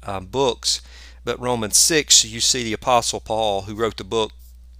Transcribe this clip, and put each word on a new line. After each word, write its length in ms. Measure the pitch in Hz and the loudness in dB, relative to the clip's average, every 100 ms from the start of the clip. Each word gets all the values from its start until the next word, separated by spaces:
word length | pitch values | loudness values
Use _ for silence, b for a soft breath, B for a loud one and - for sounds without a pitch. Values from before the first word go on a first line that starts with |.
um, 240 | - 98 92 | -10 -10 -6
books. 540 | 123 139 113 - - B B B B | 0 0 0 -2 -4 B B B B
But 160 | - 120 | -8 -4
Romans 380 | 123 123 107 - | -2 -2 0 2
six, 480 | - 160 - - 110 | 4 4 4 4 4
you 140 | 113 | -2
see 240 | - 131 | 0 0
the 100 | 117 | -2
Apostle 460 | 107 - 120 113 107 | -2 2 2 2 -4
Paul, 440 | - 110 110 98 | -4 -2 0 0
who 120 | 95 107 | -4 -4
wrote 220 | 113 - | -4 -4
the 60 | |
book, 280 | 98 113 110 - - - - - | -6 -2 -4 -6 -20 -20 -20 -20